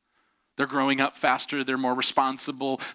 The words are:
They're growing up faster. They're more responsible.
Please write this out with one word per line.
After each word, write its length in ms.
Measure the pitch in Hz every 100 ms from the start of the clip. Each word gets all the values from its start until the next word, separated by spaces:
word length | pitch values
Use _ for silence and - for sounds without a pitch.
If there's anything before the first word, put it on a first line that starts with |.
| _ _ _ _ _ -
They're 100 | 135
growing 340 | 143 135 135
up 160 | 139 -
faster. 480 | 147 127 - 143
They're 140 | 131 131
more 160 | 127
responsible. 840 | 127 123 - 135 131 - 131 135 127 -